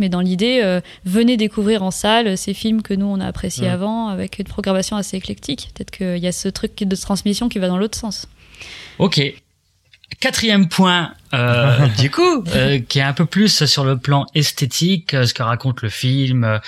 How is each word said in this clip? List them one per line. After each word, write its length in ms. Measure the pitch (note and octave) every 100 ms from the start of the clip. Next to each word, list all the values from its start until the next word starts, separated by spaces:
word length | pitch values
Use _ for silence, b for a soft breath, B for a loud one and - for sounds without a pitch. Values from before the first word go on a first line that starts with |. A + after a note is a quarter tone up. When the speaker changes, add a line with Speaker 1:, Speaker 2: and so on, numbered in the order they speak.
Speaker 1:
mais 80 | G3
dans 120 | F3+
l'idée, 400 | F#3 F3+ A#3 B3+
euh, 160 | G3 F3+ - B
venez 320 | F#3 G3+ A#3 B3
découvrir 480 | G#3+ G#3+ G3+ A3
en 80 | F#3+
salle 440 | - G#3 A3+ A3+ F#3
ces 160 | -
films 280 | G3 A3 A3
que 120 | G#3
nous, 120 | G3 G3+
on 140 | G3
a 60 | F#3
appréciés 420 | - - - F#3
Speaker 2:
Mm. 40 |
Speaker 1:
avant, 340 | F3+ G3+ A3+ A3
avec 320 | F#3 F#3+ -
une 60 | G3
programmation 500 | - G#3 F#3+ F#3+ G#3
assez 220 | F#3+ F#3
éclectique. 500 | - G3+ - C4+ - -
Peut-être 160 | G3
qu'il 260 | - F#3 F3
y 80 | F3+
a 60 |
ce 160 | F3 G3
truc 340 | - A3 -
de 140 | G3 F#3+
transmission 520 | - G3 G#3 G3+ A#3+
qui 120 | G#3+
va 80 | F#3
dans 100 | F3+
l'autre 180 | G#3+ -
sens. 300 | A3 - - - B B B B B B
Speaker 3:
Ok. 220 | F#3+ D3 C#3+ - _ _ _ _ _ _ - -
Quatrième 500 | C4 - A3+ G3+ F3+
point, 440 | - F#3 F3 D#3+ - -
euh, 540 | C3 B2 A#2+ C3+ B2 C#3+
Speaker 2:
<laughs> 120 | G#2
Speaker 3:
du 120 | B2
coup, 340 | - F4+ D4+ E3+
euh, 260 | C3 C3 C#3
qui 180 | A#2+ C#3
est 40 |
un 100 | C3+
peu 100 | C3+ D#3+
plus 380 | F#3+ G#3 -
sur 200 | C#3+ -
le 120 | C3+ C3+
plan 300 | C#3+ C#3+ C3
esthétique, 800 | D#3+ C#3+ - C3+ - E3+ F#3+ -
euh, 100 | C3+
ce 80 | A#2+
que 100 | -
raconte 380 | A2+ A#2+ C3 A#2+
le 60 | A2
film, 540 | - B2+ C3+ C3 B2+
euh, 140 | A2+ G#2+